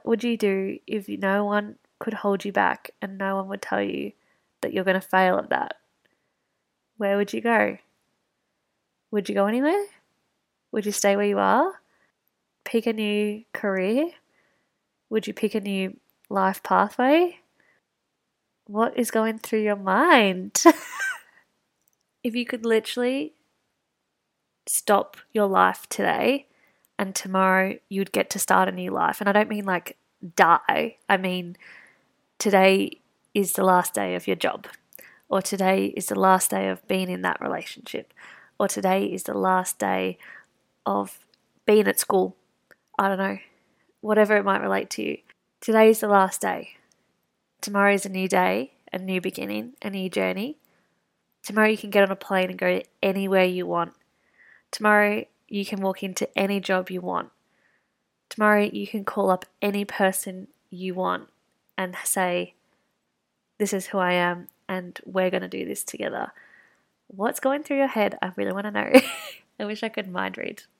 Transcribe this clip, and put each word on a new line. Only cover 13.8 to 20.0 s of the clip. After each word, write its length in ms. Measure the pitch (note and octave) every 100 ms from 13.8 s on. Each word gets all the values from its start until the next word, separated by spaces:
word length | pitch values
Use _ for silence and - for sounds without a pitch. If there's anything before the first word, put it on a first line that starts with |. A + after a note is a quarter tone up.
| F#3 B3 E4+ - _ _ _ _ _ _ _ _ _
Would 180 | A3 -
you 60 |
pick 200 | G3+ G#3
a 80 | A3
new 360 | G3+ G3 F#3+ - _ _ -
life 340 | G3 F#3+ F#3+
pathway? 760 | - F#3 G3+ - B3+ D#4+ F4+ - _ _ _ _ _ _ _ _ _ _ _ _ -
What 300 | G#3 A3+ -
is 140 | A3+
going 280 | A3+ A3 A3
through 240 | - A3
your 120 | G#3+ G3+
mind? 880 | F#3+ G3